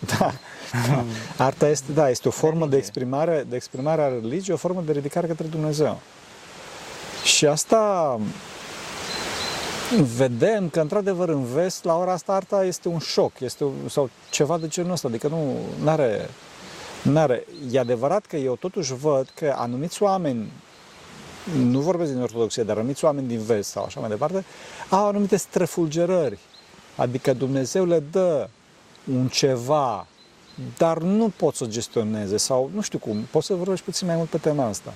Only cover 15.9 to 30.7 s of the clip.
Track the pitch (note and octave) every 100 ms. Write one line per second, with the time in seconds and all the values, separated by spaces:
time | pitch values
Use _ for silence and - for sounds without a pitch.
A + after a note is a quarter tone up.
15.9 | D#3 B2+ G2+ E2+ - - - - - -
16.9 | - C3+ D3+ D3 A#2 - - C3+ B2+ A#2+
17.9 | A#2+ C3+ G3+ - D#3+ C3 A#2+ F#3 F#3+ C#3
18.9 | B2+ D3+ C3+ C3 - D3+ C3 A#2+ B2 E3+
19.9 | - G3+ F#3+ D#3+ A#2+ G#2 B2+ - - -
20.9 | - - - - - - D3+ B2 C3 D#3
21.9 | F3 D#3+ B2+ A#2+ A#2 A2 - G#2 G#2 A#2+
22.9 | C#3 D#3+ C#3+ C3 A#2 G#2+ A2 G2 G2+ -
23.9 | - A#2 G#2+ D3+ F#3+ F#3+ - - - -
24.9 | F#3 G#3 G3+ G3+ G3 - F#3 E3+ - D#3+
25.9 | D#3+ E3+ F3+ C#3 G2+ - - - - -
26.9 | - B2+ B2 - B2+ C3 C3+ B2+ F#3+ F3+
27.9 | E3+ D3 F#3+ F3+ D3 G2 - _ - -
28.9 | - - B2+ B2+ - C#3+ B2+ B2 D3+ C3
29.9 | G2+ F2 _ _ - - - B2+